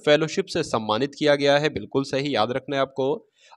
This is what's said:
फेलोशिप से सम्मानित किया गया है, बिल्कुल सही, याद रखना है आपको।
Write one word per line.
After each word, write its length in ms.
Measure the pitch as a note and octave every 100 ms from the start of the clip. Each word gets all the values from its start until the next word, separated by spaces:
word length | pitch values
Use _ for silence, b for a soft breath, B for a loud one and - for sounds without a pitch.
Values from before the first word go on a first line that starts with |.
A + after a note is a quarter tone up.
फेलोशिप 440 | - D3 D#3+ G3 F#3
से 160 | F3 A#2
सम्मानित 460 | A#2+ G#2+ G#2+ C#3 -
किया 200 | D3 C#3+
गया 220 | C#3 C#3+
है, 120 | D3+
बिल्कुल 320 | D3+ - C3+ C3+
सही, 300 | C3+ C#3+ A2+
याद 160 | A2+
रखना 240 | B2+ - C#3
है 60 |
आपको। 460 | C3+ - C3 D3+ - b b